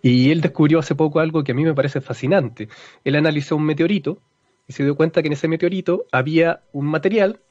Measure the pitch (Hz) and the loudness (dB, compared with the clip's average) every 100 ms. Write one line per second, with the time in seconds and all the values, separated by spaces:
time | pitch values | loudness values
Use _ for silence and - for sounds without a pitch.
0 | 131 123 131 165 160 - 151 160 143 139 | 4 4 4 2 0 2 2 2 0 -2
1 | 156 156 160 156 135 123 160 151 147 139 | 0 0 0 -2 -2 -2 0 0 -2 -4
2 | - 127 127 190 123 - 107 - - _ | -8 -8 0 0 0 -8 -16 -16 -20 _
3 | 131 147 160 151 143 156 151 151 170 202 | -2 0 2 0 -2 -2 -2 0 0 0
4 | 143 190 _ _ _ _ - - 139 147 | -4 -10 _ _ _ _ -20 -4 -2 0
5 | 160 170 151 147 160 165 175 185 180 180 | 0 0 -2 -2 -2 -2 -2 -2 -2 -4
6 | - 127 131 160 165 - _ 143 143 156 | -2 -2 0 2 2 0 _ -6 -4 -2
7 | 185 220 196 226 _ | 0 2 0 -2 _